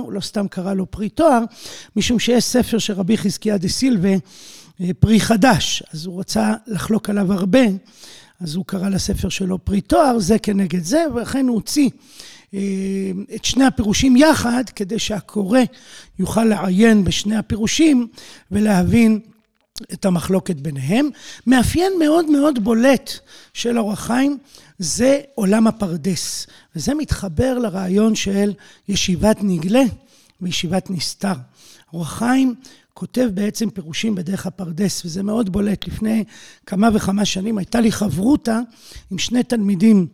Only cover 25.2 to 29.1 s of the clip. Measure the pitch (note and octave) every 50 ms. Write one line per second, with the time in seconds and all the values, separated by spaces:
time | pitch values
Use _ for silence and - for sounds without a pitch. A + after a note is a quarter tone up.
25.2 | - - _ A3+ G3 F#3 G#3+ A3+ A3 A3 G#3+ - G3+ E3 E3+ D#3 C#3 F#3+ F3 -
26.2 | - - - - - - - - _ _ - D#3+ C3+ A#3+ D4 D#4 C4+ - - -
27.2 | G3 F#3+ D3+ D3 B3+ C4 B3+ B3 A#3 G3+ E3 G3 F#3+ F#3 F#3+ G#3 A3 A3+ G#3+ -
28.2 | - G3 G3 G3+ G#3 G#3 G3 - - - - _ _ - G3 - - F#3+